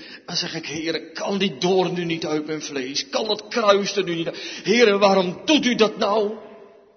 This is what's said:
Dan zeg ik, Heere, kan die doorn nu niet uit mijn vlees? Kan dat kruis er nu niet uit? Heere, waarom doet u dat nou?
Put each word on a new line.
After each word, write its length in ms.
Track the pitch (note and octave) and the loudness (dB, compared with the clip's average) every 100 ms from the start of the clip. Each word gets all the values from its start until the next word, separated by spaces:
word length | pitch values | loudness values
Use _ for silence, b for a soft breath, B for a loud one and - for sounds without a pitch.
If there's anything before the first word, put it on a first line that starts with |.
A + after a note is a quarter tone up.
| B B - | B B -10
Dan 100 | F3 | -8
zeg 180 | F3 | -6
ik, 120 | E3 D#3+ | -8 -8
Heere, 460 | D#3 D#3+ D#3 - | -6 -6 -6 -8
kan 260 | - G#3 G3 | -8 -4 -2
die 200 | G3 C#3+ | -2 -2
doorn 360 | F3 F#3+ E3+ | 0 2 2
nu 100 | F3 | -2
niet 220 | E3 D#3+ E3 | -4 -4 -4
uit 200 | D#3 D3+ | -4 -4
mijn 160 | D#3 | -8
vlees? 460 | D3+ C#3 B2+ C#3+ - | -8 -8 -6 -8 -4
Kan 200 | B3 A3 | -4 -2
dat 200 | G#3 - | -4 -4
kruis 480 | A#3+ G#3 G3+ G3+ G3+ | 0 4 4 2 -4
er 80 | |
nu 100 | E3+ | -2
niet 120 | E3 E3 | -4 -6
uit? 340 | - - - | -8 -12 -6
Heere, 340 | E3+ A#3 A3 G3+ | 0 4 6 6
waarom 440 | G3+ F#3+ F3+ - | 6 6 2 -2
doet 220 | - C#4+ A3+ | 2 4 4
u 80 | |
dat 220 | A3+ G#3 G3 | 4 2 2
nou? 420 | G#3+ G#3+ G#3 A3 - - - - _ | 0 2 0 -4 -14 -20 -20 -20 _